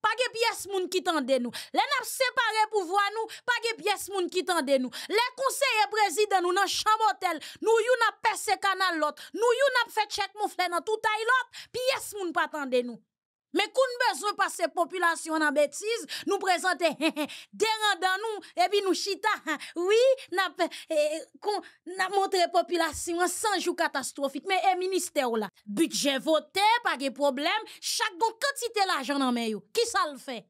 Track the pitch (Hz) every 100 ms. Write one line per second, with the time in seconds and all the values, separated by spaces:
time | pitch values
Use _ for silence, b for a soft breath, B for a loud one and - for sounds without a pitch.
0 | 427 453 494 453 453 392 370 392 359 370
1 | 359 320 247 262 240 B B 330 480 554
2 | 453 - 508 466 466 427 427 427 339 392
3 | 403 427 453 B - 480 466 440 320 -
4 | - 392 359 359 370 339 269 269 254 B
5 | B 415 494 508 523 523 539 440 403 427
6 | 403 320 415 381 349 370 381 - 427 440
7 | 440 392 370 320 B B 392 453 453 494
8 | 453 - 427 392 - 381 392 381 370 330
9 | 302 294 B 370 466 480 554 494 453 -
10 | 427 - 392 403 415 - 359 349 339 427
11 | 440 427 453 508 494 - - 466 508 523
12 | - 415 359 330 311 302 277 247 247 226
13 | _ _ _ _ _ 311 427 427 523 480
14 | 480 311 415 403 370 - 330 - 339 359
15 | 339 320 320 320 302 285 285 - 415 466
16 | 302 B - 392 381 349 370 349 339 254
17 | 302 294 285 B B 196 427 440 427 370
18 | 370 381 453 415 B - 359 403 392 349
19 | 403 381 427 381 - 294 B 330 349 440
20 | 523 523 B 370 370 294 330 - - 320
21 | 302 320 - - 403 403 B B - 381
22 | 370 392 392 381 339 349 349 349 330 -
23 | - 339 359 - 440 370 330 311 311 285
24 | 247 - 277 277 392 370 370 359 370 381
25 | - 294 254 226 196 b - 202 320 196
26 | 269 269 302 311 294 381 415 480 392 285
27 | 277 226 285 262 311 427 440 B - -
28 | 440 349 453 440 554 554 466 427 381 320
29 | 247 277 262 240 226 208 - - 466 -
30 | - 269 - 233 -